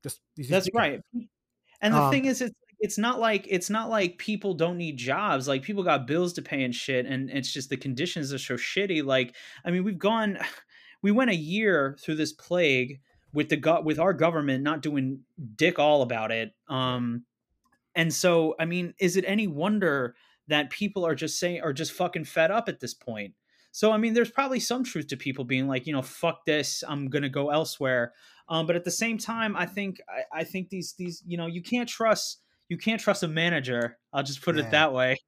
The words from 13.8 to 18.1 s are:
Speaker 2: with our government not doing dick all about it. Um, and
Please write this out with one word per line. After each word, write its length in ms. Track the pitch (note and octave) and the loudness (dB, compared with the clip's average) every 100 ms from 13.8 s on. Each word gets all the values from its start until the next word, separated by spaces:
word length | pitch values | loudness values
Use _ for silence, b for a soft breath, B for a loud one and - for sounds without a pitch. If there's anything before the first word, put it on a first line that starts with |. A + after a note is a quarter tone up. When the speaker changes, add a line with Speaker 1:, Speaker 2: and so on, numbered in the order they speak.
Speaker 2:
with 180 | D#3 D#3 | 2 2
our 140 | F3+ | 2
government 500 | D#3 D#3+ E3 C#3+ C3 | 4 2 2 0 0
not 180 | D3 D#3 | 0 -2
doing 400 | D#3 C#3+ C3 C#3 _ - B2 G#2+ | -2 0 -2 -4 _ -16 -14 2
dick 240 | D#3+ E3 | 2 4
all 220 | D3 D3 | 6 6
about 280 | B2 A#2 A2 | 4 0 -2
it. 220 | A2+ A2 _ - | -2 -4 _ -6
Um, 580 | C3 B2+ B2+ A#2+ A#2+ - _ _ _ _ _ _ F3 | -2 0 0 -2 -4 -10 _ _ _ _ _ _ 0
and 180 | E3 | 0